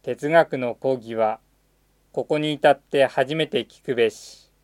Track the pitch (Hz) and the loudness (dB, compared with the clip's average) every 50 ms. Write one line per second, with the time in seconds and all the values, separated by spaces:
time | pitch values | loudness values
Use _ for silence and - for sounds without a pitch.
0 | _ 131 123 - 143 147 160 165 156 156 - 135 127 120 110 _ - 135 131 123 | _ -10 -10 -6 -4 4 4 4 4 4 -2 -6 -6 -6 -8 _ -4 -4 -4 -4
1 | 110 113 113 110 110 107 110 - _ _ _ _ _ _ _ _ _ _ _ _ | -6 -8 -2 0 0 0 -2 -6 _ _ _ _ _ _ _ _ _ _ _ _
2 | _ _ - - 127 - 156 151 151 151 151 135 - 147 139 - _ _ - 143 | _ _ -8 -8 -4 -2 -2 -2 -2 -4 -4 2 2 2 2 2 _ _ 0 2
3 | 135 120 - - 131 131 151 160 156 - - 127 113 _ - _ _ - 127 120 | 2 2 2 -2 -2 -2 -2 -4 -4 -2 -4 -6 -6 _ -16 _ _ -6 0 0
4 | 117 110 - - - - - - _ _ _ _ | 0 0 0 -6 -20 -20 -20 -20 _ _ _ _